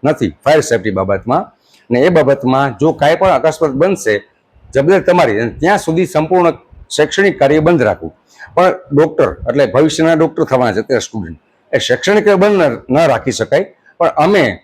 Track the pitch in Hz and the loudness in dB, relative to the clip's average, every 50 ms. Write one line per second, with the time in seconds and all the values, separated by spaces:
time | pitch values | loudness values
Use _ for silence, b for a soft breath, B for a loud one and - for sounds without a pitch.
0 | - 139 156 - 123 95 78 _ _ 135 151 156 139 - 117 113 92 107 95 95 | -2 -2 -2 -2 -4 -6 -6 _ _ 2 2 2 2 0 -2 -2 -2 -4 -4 -4
1 | 95 95 101 95 - 117 131 165 208 - _ b b b b b b b 120 123 | -2 -2 -4 -4 -2 -2 -2 -2 -2 -6 _ b b b b b b b 0 2
2 | 135 180 175 160 147 131 139 - 117 123 131 135 139 139 117 98 147 160 156 - | 2 4 4 2 2 2 0 0 0 -2 0 0 0 -2 -2 -2 -2 -2 0 0
3 | 143 147 160 165 190 190 175 131 117 160 156 - 165 151 131 135 156 185 196 - | 0 0 0 2 2 0 0 2 0 -2 -2 0 -4 -4 0 0 0 0 0 -2
4 | - 107 104 101 - _ _ _ _ _ _ _ _ - - 131 139 160 196 190 | -2 -2 -2 -2 -4 _ _ _ _ _ _ _ _ -6 -4 -2 2 2 2 2
5 | - - 175 180 165 127 104 104 117 117 92 - 147 170 208 196 - - 160 170 | 2 2 2 2 2 2 0 -2 -4 -6 -6 -4 -2 0 0 0 -2 -4 -2 -2
6 | 185 - - 156 156 160 180 185 175 170 151 - _ _ - - - _ - - | -2 -2 -2 -4 -2 0 0 0 2 0 -2 -4 _ _ -20 -20 -18 _ -2 -2
7 | 151 156 - - 196 196 170 - 147 135 147 156 156 160 175 156 123 107 95 - | -2 -2 0 0 0 0 2 2 0 2 2 2 2 2 2 2 2 0 -2 -4
8 | - 82 - _ _ B B B B B B - 175 185 180 - - - 143 139 | -8 -16 -16 _ _ B B B B B B 0 0 0 0 -2 -8 -2 2 2
9 | 160 165 160 - 147 127 - - - 120 120 139 143 113 95 131 151 160 151 - | 2 2 2 -2 -2 -2 -2 -6 -6 -4 0 0 0 0 2 2 2 2 2 0
10 | 160 160 165 156 139 - - - 160 - 135 131 123 117 101 98 110 _ 135 117 | 0 2 2 2 0 -2 0 -4 -4 -2 0 0 0 0 -2 -4 -4 _ -2 -4
11 | - - - 110 92 82 82 80 _ _ _ _ _ _ - 131 - - 123 127 | -4 -6 -10 -12 -12 -12 -14 -18 _ _ _ _ _ _ -4 -4 0 0 -2 -2
12 | - 185 202 214 208 214 202 185 190 208 208 196 165 143 117 104 - - 127 147 | 0 0 0 2 2 2 2 2 2 2 2 2 2 0 -2 -4 -6 -2 0 2
13 | 165 151 127 113 - 139 117 - 110 - - 151 190 208 b b b b b b | 2 2 0 -2 -2 -6 -4 -4 -4 -2 -2 -2 -2 -4 b b b b b b
14 | 175 165 - - 147 175 202 202 151 117 92 - | -2 -2 0 0 0 2 2 2 0 0 -2 -6